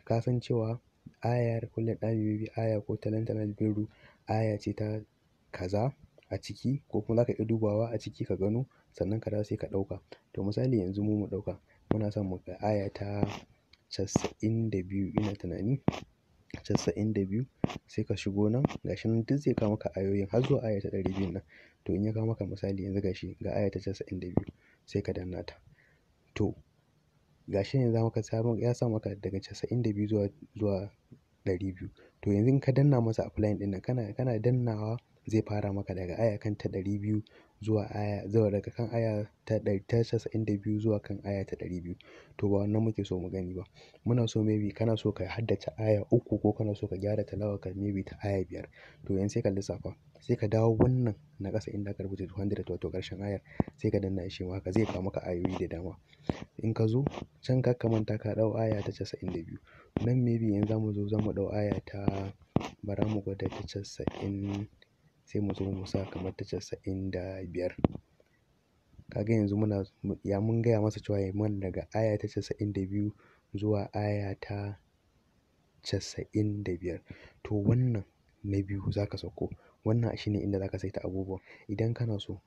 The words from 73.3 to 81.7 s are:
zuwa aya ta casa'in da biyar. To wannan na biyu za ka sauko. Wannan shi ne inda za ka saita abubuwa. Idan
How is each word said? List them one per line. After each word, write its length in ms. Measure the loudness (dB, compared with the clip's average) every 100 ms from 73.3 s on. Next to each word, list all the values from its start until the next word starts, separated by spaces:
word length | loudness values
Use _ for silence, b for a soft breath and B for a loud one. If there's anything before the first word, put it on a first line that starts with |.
| b b
zuwa 380 | -4 0 0 0
aya 420 | -2 0 0 -2 -6
ta 400 | -8 -6 -6 -10 _ _ _ _ _ _ _ _ _ _
casa'in 800 | -2 -2 -2 -8 -4 0 0 0
da 80 | -2 -4
biyar. 240 | -4 -6 -10 B B B
To 100 | -4 0
wannan 440 | 4 4 4 2 -4 _ _ _
na 140 | -2 0
biyu 280 | 0 -2 -2
za 140 | 0 0
ka 120 | -2
sauko. 320 | -8 -4 -6 -6 b b
Wannan 320 | 2 2 2 0
shi 140 | 0
ne 100 | 0
inda 180 | 2 0
za 100 | -2
ka 100 | -4
saita 260 | -4 -6
abubuwa. 360 | -4 -4 -4 -6 B B
Idan 260 | B